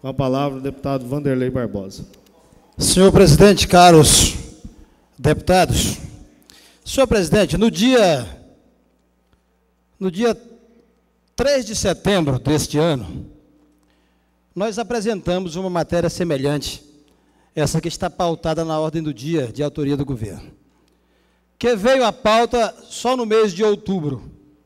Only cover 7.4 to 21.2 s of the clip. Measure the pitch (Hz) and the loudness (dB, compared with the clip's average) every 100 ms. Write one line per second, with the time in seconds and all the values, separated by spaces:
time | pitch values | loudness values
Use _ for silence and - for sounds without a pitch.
7.4 | 175 175 220 160 233 254 196 143 87 - | 0 2 0 2 2 4 4 2 -4 -16
8.4 | - _ _ _ _ _ _ _ _ _ | -20 _ _ _ _ _ _ _ _ _
9.4 | _ _ _ _ _ _ 190 170 233 214 | _ _ _ _ _ _ -8 -2 -2 -2
10.4 | - - _ _ _ _ _ _ _ - | -10 -20 _ _ _ _ _ _ _ -4
11.4 | 254 277 214 220 202 165 277 202 151 131 | -2 0 -2 -4 -4 -2 0 0 0 -2
12.4 | - 151 - 147 165 139 92 87 - - | -2 -2 -2 0 0 -2 -6 -14 -16 -20
13.4 | _ _ _ _ _ _ _ _ _ _ | _ _ _ _ _ _ _ _ _ _
14.4 | _ - 214 208 226 233 208 208 156 180 | _ -6 -6 -4 -2 -2 -2 -4 -2 -4
15.4 | 185 160 190 175 151 175 170 - 175 143 | -4 -6 -4 -4 -2 -2 -2 -2 -4 -2
16.4 | 135 147 143 - _ _ _ _ _ _ | -2 -4 -6 -14 _ _ _ _ _ _
17.4 | _ - 143 160 165 - 180 - 175 165 | _ -4 -2 -2 -6 -6 -8 -4 -4 -2
18.4 | 170 160 160 156 156 160 151 120 139 165 | -4 -4 -4 -4 -4 -4 -8 -8 -4 -4
19.4 | 123 107 147 151 143 143 139 123 107 90 | -4 -6 -6 -4 -4 -2 -4 -8 -10 -12
20.4 | - - _ _ _ _ _ _ | -20 -20 _ _ _ _ _ _